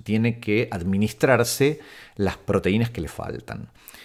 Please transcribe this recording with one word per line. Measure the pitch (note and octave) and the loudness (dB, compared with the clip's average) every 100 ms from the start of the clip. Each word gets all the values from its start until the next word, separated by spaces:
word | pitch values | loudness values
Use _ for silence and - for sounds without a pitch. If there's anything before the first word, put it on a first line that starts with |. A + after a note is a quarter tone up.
tiene | - A2 A#2 A#2 | -4 0 0 -2
que | - G#2+ A#2+ | 0 0 0
administrarse | G2+ F2+ F#2+ G#2+ - C#3 A#2+ A2+ - C3+ D3+ - - - - | -4 -2 0 0 2 4 4 4 2 2 0 -8 -20 -12 -4
las | F#2+ - | -2 -2
proteínas | - F#2+ F#2+ G#2+ A#2 | -2 0 2 0 0
que | G#2+ | -4
le | D2 | -10
faltan. | - - - - A1 A#2 - - - | -8 -10 -10 -10 -14 -14 -20 -20 -20